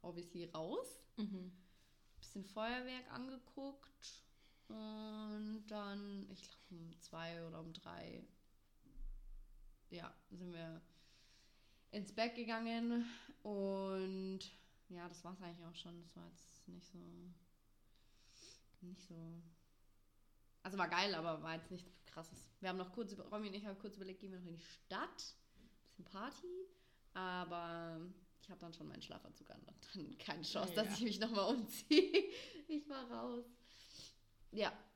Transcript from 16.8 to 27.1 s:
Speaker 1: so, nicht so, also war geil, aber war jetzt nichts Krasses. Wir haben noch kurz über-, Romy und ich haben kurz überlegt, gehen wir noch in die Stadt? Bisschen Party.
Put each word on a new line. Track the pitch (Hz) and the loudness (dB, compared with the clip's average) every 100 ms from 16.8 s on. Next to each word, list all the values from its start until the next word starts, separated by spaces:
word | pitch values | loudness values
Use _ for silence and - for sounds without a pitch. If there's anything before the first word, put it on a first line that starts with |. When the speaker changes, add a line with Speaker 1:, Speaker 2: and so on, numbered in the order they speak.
| - | -12
Speaker 1:
so, | 180 175 175 175 170 - - - - - - - - - - - - - - | -14 -12 -12 -14 -14 -20 -20 -20 -20 -20 -20 -20 -20 -20 -18 -18 -18 -20 -14
nicht | 180 185 - | -12 -12 -12
so, | 165 165 170 165 - - - - - - - - - - - | -10 -8 -10 -12 -18 -20 -20 -20 -20 -20 -20 -20 -20 -20 -6
also | 196 190 | 0 4
war | 170 | 8
geil, | 175 202 | 8 8
aber | 170 165 156 | 8 4 4
war | 165 165 | 2 -2
jetzt | - | -2
nichts | 180 - - - | -8 -8 -16 -12
Krasses. | - 165 - - - | -10 -10 -12 -16 -2
Wir | 185 | 2
haben | 185 | 2
noch | 185 | 0
kurz | - 208 | 0 -2
über-, | 202 220 | -2 -2
Romy | 208 214 | -2 0
und | |
ich | 190 208 | -2 -4
haben | 196 | -4
kurz | 208 196 | -6 -6
überlegt, | 190 185 | -6 -6
gehen | 196 | -8
wir | 185 | -8
noch | 180 | -8
in | 165 | -8
die | |
Stadt? | - - - 190 320 - - - - - - - - | -10 -16 -2 0 0 -4 -8 -10 -20 -20 -20 -20 -20
Bisschen | - | -16
Party. | - 196 240 - 359 359 381 - - - - | -10 -4 -4 -4 -6 -4 -6 -10 -20 -20 -8